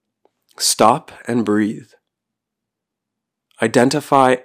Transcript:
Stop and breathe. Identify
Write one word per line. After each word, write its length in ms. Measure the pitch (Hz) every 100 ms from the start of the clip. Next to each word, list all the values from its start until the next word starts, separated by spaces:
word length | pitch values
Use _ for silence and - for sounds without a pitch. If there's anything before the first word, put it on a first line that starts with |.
| _ _ _ _ _ -
Stop 540 | - - 110 147 - - -
and 180 | 120 104
breathe. 460 | 107 107 - - _ _ _ _ _ _ _ _ _ _ _ _ _ _ _ _ -
Identify 760 | 113 127 123 151 - 139 127 127